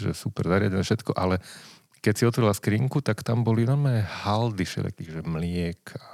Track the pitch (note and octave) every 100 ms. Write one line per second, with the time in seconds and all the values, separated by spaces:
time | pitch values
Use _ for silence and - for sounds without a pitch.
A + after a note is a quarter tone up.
0 | G#2+ - - - E2+ G2 G#2+ F#2+ F#2 G#2+
1 | - - F#2 F#2 - - - - _ _
2 | A2 G2+ A#2+ A2+ A2 G2+ - G#2+ C3 D3+
3 | B2+ G#2+ - A#2 A2+ A2+ A#2 C#3+ C#3 A#2
4 | F2+ - G2+ G#2+ A#2 G2 F2 - - -
5 | E2 D#2+ E2 D#2+ F2 F2 E2+ F2 - -
6 | -